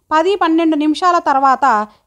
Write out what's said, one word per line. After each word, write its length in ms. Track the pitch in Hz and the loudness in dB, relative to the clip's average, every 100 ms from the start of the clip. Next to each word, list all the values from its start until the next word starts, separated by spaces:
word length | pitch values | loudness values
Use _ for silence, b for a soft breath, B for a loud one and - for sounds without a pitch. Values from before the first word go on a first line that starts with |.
| - | -4
పది, 240 | 311 349 403 | -2 0 0
పన్నెండు 400 | 339 320 330 311 | 0 0 0 0
నిమిషాల 420 | 302 294 359 339 | -2 0 0 0
తర్వాత 680 | 330 277 269 254 269 214 214 b | 0 0 2 2 0 0 -4 b